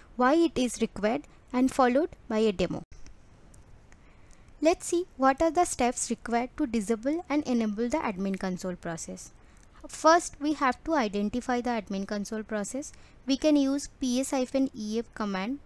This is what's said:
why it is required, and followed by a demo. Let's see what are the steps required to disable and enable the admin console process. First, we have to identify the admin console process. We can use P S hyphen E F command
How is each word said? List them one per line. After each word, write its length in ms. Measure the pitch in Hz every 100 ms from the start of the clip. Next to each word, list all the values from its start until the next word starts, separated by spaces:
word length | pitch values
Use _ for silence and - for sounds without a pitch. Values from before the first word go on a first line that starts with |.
| - -
why 180 | 247
it 240 | 330 330 -
is 240 | 247 -
required, 460 | 226 - 208 277 - - -
and 180 | 247 262
followed 380 | - 247 254 359 - -
by 120 | 220
a 120 | 220
demo. 300 | 180 175 - - - - - - - - - - - - - - - - - - -
Let's 280 | 302 359 -
see 180 | 349 370 -
what 280 | 269 269
are 80 | 330
the 140 | 320 349
steps 440 | - 247 - -
required 400 | 226 - 233 254 -
to 80 | 269
disable 580 | 226 196 220 254 330 -
and 140 | 302
enable 440 | 294 240 220 202 240
the 120 | 302
admin 400 | - 185 196 190
console 360 | 190 180 185 180
process. 560 | 170 165 - 185 - - - - - - 302
First, 480 | - 311 339 - -
we 140 | 294
have 300 | 285 269 -
to 100 | 320
identify 680 | 302 214 202 208 247 - 247
the 120 | 240
admin 360 | 226 - 196 196
console 360 | 208 196 220
process. 480 | 214 214 202 262 - - - - 247
We 100 | 269
can 200 | 311 294
use 340 | 269 285 - -
P 200 | 262 247
S 100 | 269
hyphen 400 | 269 254 269 269 240
E 240 | 214 220
F 60 | 226 -
command 420 | 208 190 208 285